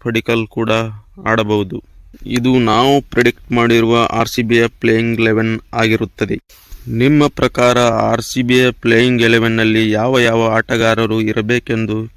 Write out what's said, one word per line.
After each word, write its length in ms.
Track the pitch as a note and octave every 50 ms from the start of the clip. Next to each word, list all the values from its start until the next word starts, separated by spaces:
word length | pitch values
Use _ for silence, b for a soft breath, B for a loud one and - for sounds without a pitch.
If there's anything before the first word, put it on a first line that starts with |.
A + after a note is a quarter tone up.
| -
ಪಡಿಕ್ಕಲ್ 440 | A#2+ A2+ A2+ - - A#2 A2+ A2
ಕೂಡ 240 | G#2+ - A#2+ A2+ A2 A2 A2+ A2+ A2 G#2+ G#2+ - - - G3 -
ಆಡಬಹುದು. 580 | G#2+ A2+ A2+ A2 G#2 G#2+ G#2 G2+ F#2 - G#2+ - _ - - - - - - -
ಇದು 320 | G2+ A#2 B2 A#2+ B2+ B2+ C3
ನಾವು 420 | A#2 A2 G#2+ A2+ B2 C#3 C#3 C#3+
ಪ್ರೆಡಿಕ್ಟ್ 520 | - - - A#2 B2 A#2 - - - - B2
ಮಾಡಿರುವ 520 | A#2+ A#2+ A#2 A#2 A#2 A2+ A2+ A#2 A#2 A2+
ಆರ್ 240 | - - A2+ A#2 A#2
ಸಿ 140 | - - A#2
ಬಿಯ 240 | A2 A#2 A#2 A#2
ಪ್ಲೇಯಿಂಗ್ 540 | A#2 - - C3 A#2 A2+ A2+ A#2 A#2 A#2 G#2+
ಇಲೆವೆನ್ 400 | A2+ A2 G#2+ A2 A2 A2+ A2+ A2 - - -
ಆಗಿರುತ್ತದೆ. 640 | A2+ A2+ A2 A2 A2 A2+ G#2 _ - A2 G2 - - _ _ b b b b b b - B2
ನಿಮ್ಮ 380 | A#2 A2+ B2 C#3 D3+ D3 D3
ಪ್ರಕಾರ 520 | C#3+ - - C3 B2 - - B2 B2 B2 B2
ಆರ್ 440 | B2 A#2 A2+ G#2+ G#2+ A2 A2+ A#2 A2+
ಸಿ 200 | - - B2+ B2+
ಬಿಯ 280 | A#2+ B2+ B2+ B2+ B2
ಪ್ಲೇಯಿಂಗ್ 520 | A#2+ - - A#2 A2+ A2+ A#2+ B2+ B2 A#2+ A#2
ಇಲೆವೆನ್ನಲ್ಲಿ 680 | A2+ A#2 A#2 A2+ A2+ A2+ A2+ A2+ A2 A2 A2 A2+ A2
ಯಾವ 280 | G#2+ G#2+ A2 B2+ C3+ B2+
ಯಾವ 280 | A#2+ A#2 A2+ A2+ A2+
ಆಟಗಾರರು 760 | A2+ A2 A2+ - - B2 A2+ A#2 A2+ A2+ A2 A2+ G#2 A2 A2+
ಇರಬೇಕೆಂದು 880 | A2 G#2+ G#2+ A#2 G#2+ G#2+ B2 A#2+ - - A#2 A2+ A2+ G#2 G#2+ A2 A2+ A2 -